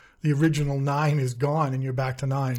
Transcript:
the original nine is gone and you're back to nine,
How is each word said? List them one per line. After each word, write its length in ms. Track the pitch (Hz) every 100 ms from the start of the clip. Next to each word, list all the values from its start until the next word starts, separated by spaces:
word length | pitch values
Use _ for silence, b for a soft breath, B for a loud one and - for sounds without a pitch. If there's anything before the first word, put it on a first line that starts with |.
| B B
the 100 | 151
original 460 | 139 160 147 143 139
nine 380 | 139 143 151 147
is 160 | 127
gone 400 | 117 143 156 151
and 80 | 131
you're 100 | 131
back 260 | 131 131 127
to 80 | 135
nine, 300 | 135 131